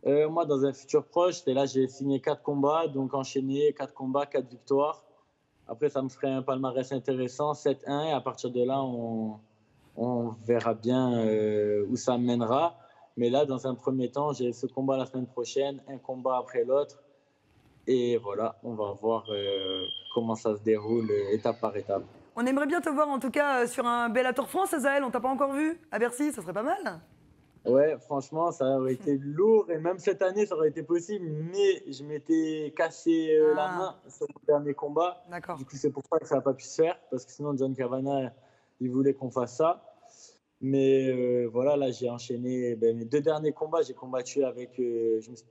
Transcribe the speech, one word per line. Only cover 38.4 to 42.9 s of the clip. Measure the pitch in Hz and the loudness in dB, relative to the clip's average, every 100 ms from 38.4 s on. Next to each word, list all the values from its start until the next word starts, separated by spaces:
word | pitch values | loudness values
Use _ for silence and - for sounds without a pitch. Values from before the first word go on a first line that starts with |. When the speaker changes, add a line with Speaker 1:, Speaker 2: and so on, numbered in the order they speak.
| _ _ _ _ | _ _ _ _
Speaker 1:
il | 127 | -2
voulait | 127 135 | 2 2
qu'on | 135 127 | 2 -2
fasse | 127 120 - | -2 -4 2
ça. | 160 180 - - - - - _ _ _ | 2 2 -6 -20 -20 -20 -20 _ _ _
Mais, | 135 135 135 135 131 | 0 4 6 6 4
euh, | 127 123 123 120 | 0 2 2 0
voilà, | 117 131 147 | 0 2 2
là, | 135 | 0
j'ai | 123 123 | -2 -4
enchaîné, | 120 - 120 123 127 123 113 | -4 -6 -4 -2 -2 -2 2
ben, | 117 | 2